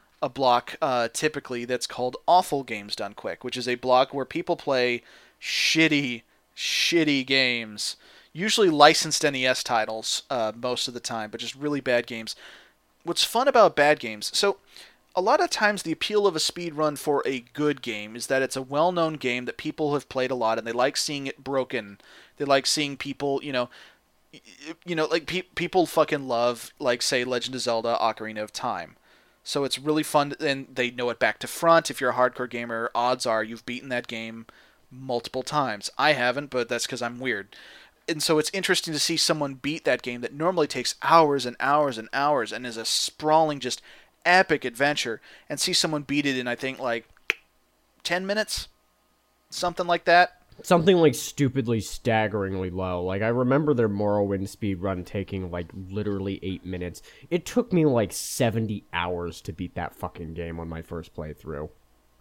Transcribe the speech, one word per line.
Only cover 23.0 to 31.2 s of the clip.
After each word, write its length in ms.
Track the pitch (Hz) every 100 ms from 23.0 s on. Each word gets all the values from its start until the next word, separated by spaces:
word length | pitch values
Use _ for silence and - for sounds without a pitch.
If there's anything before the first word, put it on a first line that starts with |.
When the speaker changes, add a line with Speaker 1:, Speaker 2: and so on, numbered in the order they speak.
| 143 139 143 139
Speaker 1:
you 120 | 147
know, 160 | 131 123 - - _ _ _ _
y-, 80 | - - - 147
y-, 60 | 165 175
you 80 |
know, 120 | 165 156
like, 200 | 165 147
pe-, 180 | 175 - -
people 300 | - 190 165
fucking 420 | - 151 147 131
love, 460 | 117 123 120 - -
like, 220 | 139 123
say, 220 | - 131
Legend 320 | 123 123 120 131
of 60 |
Zelda: 360 | 120 117 113 117
Ocarina 420 | 113 110 110 107
of 80 | 107
Time. 460 | - 127 98 80 - _ _ _ _
So 220 | - 143
it's 160 | 135 127
really 240 | 139 151
fun, 320 | 151 151 143 139
and 260 | 151 139 135 131
they 160 | 123
know 180 | 123 123
it 80 |
back 220 | 117